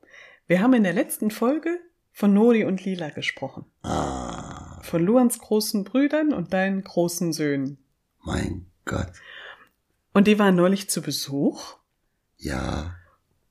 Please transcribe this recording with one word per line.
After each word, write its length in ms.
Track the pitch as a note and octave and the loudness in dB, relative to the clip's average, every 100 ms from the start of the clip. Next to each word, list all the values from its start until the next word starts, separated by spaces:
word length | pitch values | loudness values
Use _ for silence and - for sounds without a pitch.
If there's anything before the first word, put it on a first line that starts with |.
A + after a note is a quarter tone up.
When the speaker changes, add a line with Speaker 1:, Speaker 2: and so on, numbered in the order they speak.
| _ - - - - | _ -20 -20 -12 0
Speaker 1:
Wir 140 | F3 | 2
haben 120 | A#3 | 4
in 100 | B3+ | 4
der 80 | F#3+ | 4
letzten 400 | F3 E4+ - G#3+ | 0 -2 -4 -6
Folge 480 | - A#3 D#4 E4 F4 - _ _ | -2 0 0 -2 -6 -10 _ _
von 200 | - G#3 | -2 4
Nori 320 | G3+ A#3 A3+ | 6 6 4
und 200 | E3 F#3+ | 2 -2
Lila 260 | G3+ F3+ D#3 | -4 -6 -8
gesprochen. 540 | - - - C3 - - _ | -8 -8 -8 -10 -12 -20 _
Speaker 2:
Ah. 1000 | - D2+ C#2+ C2 A#1+ - - - - - | -6 -4 -4 -6 -8 -10 -12 -14 -16 -16
Speaker 1:
Von 200 | - E3+ | -4 0
Luans 360 | F3 B3 A#3+ - | 4 4 4 0
großen 420 | - G#3+ G#3 G#3+ | -2 0 0 -4
Brüdern 500 | G3 B3+ C#4+ D4+ D#4 | -2 0 2 2 0
und 200 | B3 E3 | -2 -2
deinen 320 | F#3+ F#3+ F#3+ | -2 0 -2
großen 480 | F#3+ - F3 E3+ E3+ | -2 0 0 0 -4
Söhnen. 460 | D#3 D3+ C#3 C3+ C#3 _ _ _ _ | -2 0 0 -4 -8 _ _ _ _
Speaker 2:
Mein 440 | E2 C#2+ - - - _ | -6 -4 -4 -6 -12 _
Gott. 260 | - - F2+ - - - - - _ _ _ _ _ | -6 -6 -6 -10 -20 -18 -18 -20 _ _ _ _ _
Speaker 1:
Und 140 | G3+ G3+ | 4 6
die 100 | G#3 | 6
waren 160 | G3+ | 6
neulich 340 | F3+ F3+ G3 - | 6 4 2 -2
zu 140 | - | -6
Besuch. 720 | D#3 C3+ - C#3 G3+ - - - _ _ _ _ _ _ | -6 -6 -6 -2 -2 -2 -10 -20 _ _ _ _ _ _
Speaker 2:
Ja. 580 | - C2 C2 C#2 E2 F2+ _ _ _ _ _ | -8 -6 -4 -4 -6 -12 _ _ _ _ _